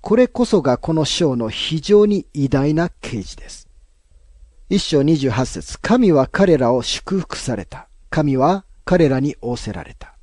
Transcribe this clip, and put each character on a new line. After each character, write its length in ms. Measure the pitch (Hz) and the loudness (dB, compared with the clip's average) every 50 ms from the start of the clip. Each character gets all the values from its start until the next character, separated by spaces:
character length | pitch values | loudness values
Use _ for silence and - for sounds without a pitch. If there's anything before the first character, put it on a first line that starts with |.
こ 160 | - - 208 | 0 2 4
れ 100 | 240 254 | 4 4
こ 180 | 240 _ - 247 | 2 _ -2 0
そ 160 | - 220 185 | 2 2 2
が 160 | 131 131 123 | 2 2 0
こ 160 | - - - 160 | 0 -2 -2 0
の 120 | 160 147 | 0 0
章 300 | 135 - - 180 147 127 | -2 0 0 0 0 0
の 140 | 120 113 110 | -2 -4 -6
非 300 | 110 - - - 156 160 | -6 -8 -6 -6 -6 -6
常 260 | 139 - 208 208 208 | 0 4 4 6 6
に 220 | 208 208 185 - - - | 4 2 -2 -4 -6 -4
偉 160 | 147 139 131 | -4 -2 0
大 240 | 143 135 139 147 156 | 0 0 2 2 0
な 160 | 160 170 170 | 0 -2 -2
啓 340 | - _ - - 127 107 92 | -6 _ -12 -8 -8 -8 -8
示 140 | - - | -10 -16
で 120 | - - - | -18 -18 -20
す。 200 | - - - _ _ - - _ _ _ _ _ _ - _ _ - - - _ _ - - - | -20 -20 -20 _ _ -20 -20 _ _ _ _ _ _ -20 _ _ -20 -20 -20 _ _ -20 -6 -2
一 100 | 185 196 | -2 -2
章 220 | - - 160 143 | 0 2 0 2
二 160 | 139 151 165 | 4 4 2
十 120 | 147 135 131 | 2 0 -2
八 160 | 104 127 127 | 0 0 -2
節、 340 | - - 90 - - - - | -4 -6 -12 -12 -12 -14 -10
神 320 | - - 220 254 240 190 | -2 0 2 4 4 4
は 160 | 160 139 131 | 4 4 2
彼 300 | - - - 196 190 165 | 0 2 2 4 4 4
ら 160 | 135 127 117 123 | 4 4 2 2
を 100 | 127 110 | 0 -2
祝 360 | - - - - - 190 190 | -4 -8 -8 -6 -4 -4 -4
福 180 | - - - | -4 -6 -12
さ 180 | - - - 120 | -10 -6 -6 -6
れ 100 | 104 - | -6 -8
た。 220 | - - - - _ - - - - | -12 -16 -20 -20 _ -20 -20 -14 -6
神 280 | - 160 151 147 131 | -2 -2 0 0 2
は 280 | 131 135 160 190 196 _ _ - - _ | 2 2 2 2 0 _ _ -20 -14 _
彼 220 | - 180 180 165 | 0 2 4 4
ら 120 | 139 131 131 | 2 2 0
に 160 | 135 147 - - | -2 -4 -6 -6
仰 140 | - 120 120 | -8 -8 -8
せ 160 | - - 110 | -6 -8 -10
ら 120 | 95 87 73 | -10 -10 -14
れ 120 | - - | -16 -18
た。 180 | - - - _ - | -20 -20 -20 _ -20